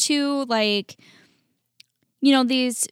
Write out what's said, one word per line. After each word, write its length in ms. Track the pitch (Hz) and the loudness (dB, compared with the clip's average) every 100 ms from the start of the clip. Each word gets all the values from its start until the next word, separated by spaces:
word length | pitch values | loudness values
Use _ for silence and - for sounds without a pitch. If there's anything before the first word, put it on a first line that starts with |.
| - | -2
to, 360 | 294 277 285 254 | 0 0 -2 -2
like, 500 | 226 214 208 190 - - - _ _ _ _ _ _ - _ _ _ | 0 0 -2 -4 -16 -20 -20 _ _ _ _ _ _ -20 _ _ _
you 100 | 277 | 2
know, 120 | 269 | 4
these 420 | 247 262 254 226 - | 2 0 -2 -4 -8